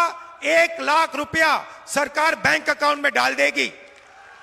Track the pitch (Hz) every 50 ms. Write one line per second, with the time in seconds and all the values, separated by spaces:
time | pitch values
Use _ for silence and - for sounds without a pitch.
0 | 339 330 - - - - - - 277 285 320 330 339 339 330 330 262 269 302 320
1 | 320 311 - 285 294 294 - 320 320 311 277 185 - - - - - - - 269
2 | 294 285 285 302 302 330 311 - - 285 302 311 302 302 294 - 294 294 294 285
3 | 285 277 - 247 247 262 269 262 285 285 285 285 262 208 - - - - - -
4 | - - - - - - - -